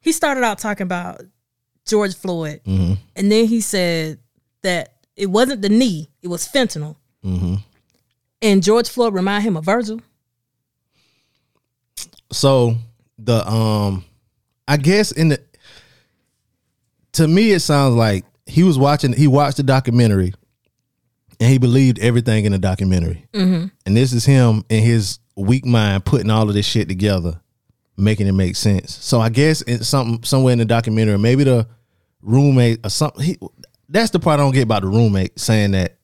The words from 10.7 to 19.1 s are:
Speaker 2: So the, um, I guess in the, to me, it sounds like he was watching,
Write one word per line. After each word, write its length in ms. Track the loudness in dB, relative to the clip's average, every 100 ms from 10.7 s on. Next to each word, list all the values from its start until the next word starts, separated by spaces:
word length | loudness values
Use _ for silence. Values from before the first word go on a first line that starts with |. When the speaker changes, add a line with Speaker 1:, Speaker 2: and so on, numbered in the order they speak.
| _ _ _ _ _ _ _ _ _ _ _ _ -20 -20 _ _
Speaker 2:
So 440 | -2 2 2 2 -2 -8 _ _ _
the, 280 | -2 -2 0
um, 560 | -2 0 0 -2 -4 -10 _ _ _ _ _ -4
I 80 | 0
guess 360 | 2 2 0
in 160 | 0 0
the, 100 | 0 _ _ _ -20 _ _ _ _ _ _ _ _ _ _ _ _ _
to 140 | -2 2
me, 240 | 2 4
it 80 | 2
sounds 360 | 2 2 2 2
like 280 | 2 -2 -6 _ -4
he 160 | 2
was 160 | 2 4
watching, 340 | 2 2 0